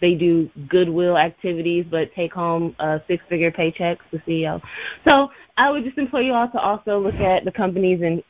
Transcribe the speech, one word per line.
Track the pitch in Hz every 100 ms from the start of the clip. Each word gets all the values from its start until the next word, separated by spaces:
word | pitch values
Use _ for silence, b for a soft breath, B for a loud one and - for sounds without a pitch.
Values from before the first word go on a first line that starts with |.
they | 175
do | 175 175 165 156 - 139
goodwill | 180 175 165 180 170
activities | 165 - 190 165 165 170 165
but | 160 156
take | - 170
home, | 180 170 170 170 -
uh, | 156 156 -
six-figure | 175 - 175 170
paychecks, | 160 165 - 170 170 _
the | 160
C | - 165
E | 160
O. | 165 B B B B -
So | 277 277 B B -
I | 269
would | 294
just | 240 285
implore | 269 277
you | 254
all | 240 240
to | 240
also | 196 208 - 202
look | 196 -
at | 196 185
the | 185
companies | 202 190 180 185 180
and | 170 165 -